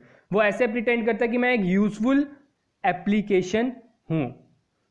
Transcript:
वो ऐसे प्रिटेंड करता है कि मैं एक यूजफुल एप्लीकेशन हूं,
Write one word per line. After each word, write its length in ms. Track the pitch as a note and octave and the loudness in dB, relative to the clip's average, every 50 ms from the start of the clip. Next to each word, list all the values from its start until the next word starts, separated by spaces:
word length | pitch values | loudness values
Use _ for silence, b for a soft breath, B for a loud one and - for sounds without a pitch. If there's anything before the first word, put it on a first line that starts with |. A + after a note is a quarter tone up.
| B B B B B B | B B B B B B
वो 100 | F3 G#3+ | 0 2
ऐसे 240 | G#3 G3+ G3+ G#3 B3 | 2 2 2 0 0
प्रिटेंड 400 | A3+ G#3+ B3 A3 A#3+ A#3+ A#3+ G#3+ | 0 0 -2 0 0 0 0 0
करता 180 | A#3 A3 A#3 A#3+ | -2 0 0 -2
है 60 | A3+ | -2
कि 80 | A#3+ A#3+ | 0 0
मैं 160 | B3 B3 B3+ | 0 0 0
एक 60 | A3 | 0
यूजफुल 760 | F#3+ F3 F#3 G3+ G#3+ G#3 G#3 - A3 C4 C#4 C#4+ C#4+ D4 - - _ _ _ _ _ _ _ _ - | 0 2 2 2 2 0 -2 -2 0 2 2 2 0 -2 -8 -20 _ _ _ _ _ _ _ _ -2
एप्लीकेशन 880 | F#3 F3 F3+ - G3+ G#3 G#3+ G3+ G#3 G3 F3+ F3+ - G#3+ A3 A#3+ C4 B3 - - _ _ _ _ - | -2 -2 -2 -2 0 0 0 2 2 0 0 2 0 -2 -2 -2 -2 -4 -10 -20 _ _ _ _ -4
हूं, 380 | D#3+ D#3+ C3 A#2+ - - _ _ _ _ _ _ _ _ _ _ | -2 -2 -2 -4 -8 -14 _ _ _ _ _ _ _ _ _ _